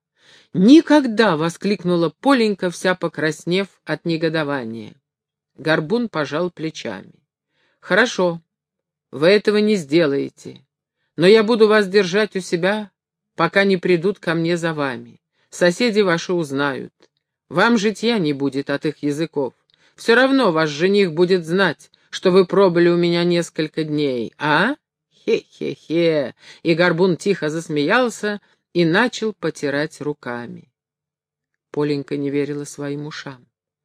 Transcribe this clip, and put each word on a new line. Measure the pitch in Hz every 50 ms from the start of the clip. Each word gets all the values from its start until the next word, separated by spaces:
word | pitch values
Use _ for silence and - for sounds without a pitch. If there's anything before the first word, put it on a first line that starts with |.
| _ _ _ _ _ _ - - _ _ -
никогда!» | 185 185 233 285 330 - - 294 302 262 240 214 214 226 202 160 147
воскликнула | 160 170 170 - - 196 208 - 165 180 180 170 170 156 - _
Поленька, | - 269 277 240 226 214 202 - 190 180
вся | 170 - - 185 180
покраснев | - 175 165 - - 151 156 151 - - 170 175 190 196 - _ _ _
от | - 156 151 -
негодования. | 170 165 156 165 160 160 160 151 143 143 135 120 110 113 113 107 110 - _ _ _ _ _ _ _ _ _ _ _ _
Горбун | - 135 160 156 165 156 147 220 240 240 208
пожал | - 156 143 131 147 156 180 180
плечами. | _ - 156 160 - - - 117 95 95 90 87 _ _ _ _ _ _ _ _ _ _ _ _ _ _
«Хорошо, | _ - 180 208 240 233 - - 180 175 170 170 _ _ _ _ _ _ _ _ _ _ _ _ _ _
вы | - 135 156 180
этого | 208 214 - 214 208
не | 214 214 214 214
сделаете, | 190 151 135 147 175 165 143 139 139 135 131 _ _ - 160 131 - _ _ _ _ _ _ _ _ _ _ _
но | - 165
я | 190 220 220 214
буду | 214 247 208 220
вас | 208 214 214 208 185
держать | 190 214 190 170 180 208 220 - -
у | 190
себя, | 175 - 185 170 170 190 214 214 208 190 _ _ _ _ _ _ _ _ _
пока | - 165 170 - 196 202
не | 202 190 175
придут | - 175 180 165 156 202 196 -
ко | - 175 160
мне | 165 165 165 175 170
за | 165 165 156
вами. | 151 143 135 123 117 120 117 - _ _ _ _ _ _ _
Соседи | - - 180 175 175 - 240 240 196 214
ваши | 202 185 170 170 - - 180
узнают. | 175 160 135 135 139 143 143 131 123 120 113 _ _ _ _ _ _ _ _ _ _ _ _
Вам | 131 170 208 233 233 208
житья | 190 220 196 - 208 233 240 214
не | 165 147 143
будет | 135 139 139 127 139 139 -
от | 143 143 -
их | 156 - _
языков. | 147 147 143 151 170 - - 147 135 117 _ _ _ _ _ _ _ _ _
Всё | - - - 233
равно | 240 262 269 269 269 247 190 156
ваш | 160 160 151
жених | 147 143 175 190 202 202 196 175 151
будет | 165 180 170 190 185 160
знать, | 156 175 196 196 165 143 _ - _ _ _ _ _
что | - - - 190
вы | 175 196 185
пробыли | - 175 190 202 185 165 175 175 175
у | 175 175
меня | 175 170 170 170 175
несколько | 175 175 170 165 - - - 156 151 - 160 156
дней, | 156 147 151 147 139 127 120 110 - _
а? | - 143 151 147 160 190 254 302 _ _ _ _ _ _ _ _ _ -
Хе-хе-хе!» | - 214 - - _ _ - 151 139 139 _ _ - 156 170 170 165 156 151 131 107 - _ - - - _ -
И | 165 165
Горбун | 156 180 175 170 160 190 190 160
тихо | - - 202 185 - 151 151
засмеялся | 156 165 160 - 151 147 143 160 214 254 254 226 - - 208 208 208 202 _ _ _ _ _ _ -
и | 175 170
начал | 160 170 208 247 240 - - 220 220 196
потирать | _ - 160 - - 151 139 135 143 151 160 - - 139
руками. | 147 143 _ - 127 120 120 120 120 120 113 113 _ _ _ _ _ _ _ _ _ _ _ _ _ _ _ _ _ _ _ _ _
Поленька | - 147 147 147 147 143 139 - 147 143
не | 143 139
верила | 139 143 143 143 147 147 147
своим | - - - 143 143 143 147 147
ушам. | 151 - - - 143 131 123 _ _ _ _ _ _ _ _